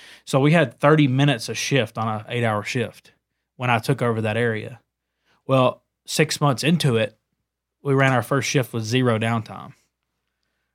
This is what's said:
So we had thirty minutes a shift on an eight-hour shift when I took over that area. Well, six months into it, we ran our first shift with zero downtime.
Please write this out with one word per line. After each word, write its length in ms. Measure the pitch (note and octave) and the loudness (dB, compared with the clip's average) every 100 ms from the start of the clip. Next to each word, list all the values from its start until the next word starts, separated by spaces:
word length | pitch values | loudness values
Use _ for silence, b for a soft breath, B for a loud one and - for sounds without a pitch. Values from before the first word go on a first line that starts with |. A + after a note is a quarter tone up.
| B B - | B B -4
So 140 | C#3 | 2
we 140 | D3 | 4
had 260 | E3+ C3 - | 4 2 2
thirty 280 | D3 D#3 C#3+ | 4 4 4
minutes 420 | C3 C#3+ A#2 - | 2 2 0 -6
a 40 | |
shift 460 | A2 - C3+ A2 A#2 | -8 -2 0 0 -4
on 80 | A2 | -6
an 180 | G#2+ G#2+ | -6 -6
eight-hour 340 | B2 A#2 G#2 | -4 -2 -2
shift 480 | G2+ B2+ G2+ - _ _ _ _ _ - | -4 -6 -6 -8 _ _ _ _ _ -8
when 120 | B2 | -2
I 80 | A2+ | 0
took 240 | - B2+ | 0 -2
over 200 | A#2+ A2 | -2 -2
that 160 | G#2+ A2 | -2 -2
area. 420 | A#2+ G#2+ A2 B2+ _ _ _ _ _ _ - | -2 -4 -8 -16 _ _ _ _ _ _ 0
Well, 380 | C3 B2+ - _ _ - | 2 2 0 _ _ -6
six 340 | - D3+ - | -2 0 0
months 220 | D3 A#2 | 0 0
into 340 | C#3+ E3+ D3 A2+ | 0 2 2 0
it, 180 | G#2+ - _ _ _ _ _ _ | -2 -6 _ _ _ _ _ _
we 100 | C#3+ | -2
ran 180 | C#3 C3+ | 2 4
our 120 | B2+ | 2
first 260 | - C3+ - | 0 -2 0
shift 240 | C#3+ A#2 | -2 -2
with 100 | A#2 G#2+ | -6 -2
zero 340 | B2+ B2 A2 | 0 2 0
downtime. 540 | A2+ A#2 A2+ F#2 C#2 - _ _ _ _ _ _ _ _ _ | 0 -2 -4 -14 -18 -20 _ _ _ _ _ _ _ _ _